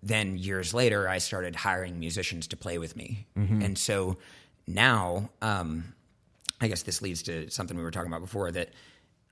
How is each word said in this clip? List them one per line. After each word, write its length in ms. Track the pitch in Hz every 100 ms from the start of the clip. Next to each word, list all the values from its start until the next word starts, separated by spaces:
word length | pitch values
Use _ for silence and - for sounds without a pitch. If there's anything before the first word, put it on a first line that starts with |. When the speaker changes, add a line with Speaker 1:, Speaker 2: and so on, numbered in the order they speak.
Speaker 1:
then 340 | 101 110 98 92
years 380 | 95 95 85
later, 340 | 120 123 101 92
I 80 | 92
started 400 | - 95 90 85
hiring 420 | 101 92 92 85
musicians 480 | 82 92 90 80 80
to 80 | -
play 180 | - 87
with 180 | 80
me. 320 | - - 104 - 104
Speaker 2:
Mm-hmm. 240 | 98 107
Speaker 1:
And 160 | 98 98
so 400 | - 101 92 90 - - - _ -
now, 640 | 92 127 113 90 90 110 -
um, 540 | 110 98 80 80 82 - _ _ _ _ - -
I 80 | 113
guess 140 | 92
this 180 | - -
leads 220 | 98 85
to 260 | - 82 78
something 260 | - 90 85
we 60 |
were 80 | 82
talking 200 | 87 87
about 100 | 82
before, 300 | 92 101 90
that 180 | 87 85 - - - _ _ _